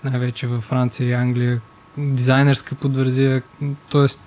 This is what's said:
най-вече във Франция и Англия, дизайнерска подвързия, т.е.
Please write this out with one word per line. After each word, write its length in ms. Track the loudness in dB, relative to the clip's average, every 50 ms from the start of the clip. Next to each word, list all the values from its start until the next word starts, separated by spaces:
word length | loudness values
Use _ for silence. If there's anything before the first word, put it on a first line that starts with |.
| -4
най-вече 440 | -4 -2 -2 -2 -4 -4 -6 -6
във 160 | -4 -4 -6 -4
Франция 460 | -2 0 0 0 0 -2 -2 -2 -2
и 40 | 0
Англия, 460 | 0 0 0 0 0 0 0 0 -2 -6 -10 -20 -20 -20 -16 -10
дизайнерска 760 | -6 -4 -2 -2 0 2 2 4 4 4 4 2 0 -2 -10 -10
подвързия, 680 | -4 -4 -2 0 0 0 0 2 2 2 2 2 0 -4 -8 -12 -8 -8 -8 -8 -10 -10 -2
т.е. 140 | 2 2 2 2 0 -4 -14